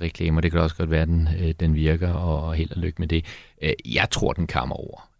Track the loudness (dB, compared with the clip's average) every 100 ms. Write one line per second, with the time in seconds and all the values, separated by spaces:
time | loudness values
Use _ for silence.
0 | -4 -2 0 2 2 2 2 0 0 2
1 | 2 2 2 2 0 2 2 4 4 2
2 | 0 0 0 0 0 -2 -2 -2 -4 -2
3 | 0 0 -2 -10 -20 -6 -2 -2 -2 -2
4 | 0 0 -2 0 -2 -2 -2 -6 -10 -16
5 | -20